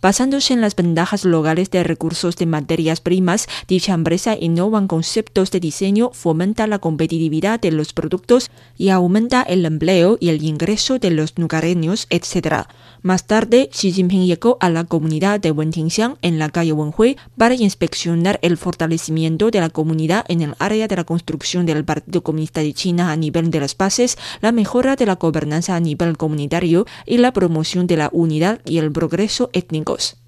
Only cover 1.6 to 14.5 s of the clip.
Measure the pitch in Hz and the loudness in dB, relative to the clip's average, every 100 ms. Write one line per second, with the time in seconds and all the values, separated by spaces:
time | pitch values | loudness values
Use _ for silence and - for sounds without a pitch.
1.6 | 185 185 160 160 165 165 175 170 170 156 | 0 0 0 -2 -4 -2 -4 -2 -2 -2
2.6 | 143 165 160 160 - 185 180 190 - - | -2 -2 0 -2 0 0 2 0 -4 -12
3.6 | - 185 185 175 156 175 - 214 170 165 | -2 0 0 0 0 0 0 -2 0 0
4.6 | 190 220 196 165 160 - 170 - 190 190 | 0 0 0 -2 -2 -4 -2 0 0 0
5.6 | 170 - 190 202 247 - - 160 185 220 | -4 -2 0 2 0 -2 -2 0 0 0
6.6 | 220 208 175 151 160 160 160 156 190 233 | -2 0 -2 -2 -2 0 0 0 0 0
7.6 | 185 156 151 - 156 180 - 240 - - | 0 0 -2 -4 -4 -4 4 4 4 -16
8.6 | - - 196 190 175 202 233 254 - 180 | -20 -2 2 4 4 2 2 0 2 0
9.6 | 165 156 156 185 175 233 170 156 156 156 | 2 0 2 4 4 4 2 0 -2 -2
10.6 | 214 214 - 262 196 160 156 - 165 160 | -2 -2 0 0 2 0 0 -2 -2 0
11.6 | 160 175 160 190 - 170 - 190 160 151 | 0 0 0 -2 -2 -2 -2 -4 -2 -2
12.6 | - - - - 185 185 - 214 226 240 | -4 -14 -20 -8 -2 -2 0 0 4 4
13.6 | 269 - 196 185 180 190 180 170 233 | 4 -2 -2 2 2 2 2 2 2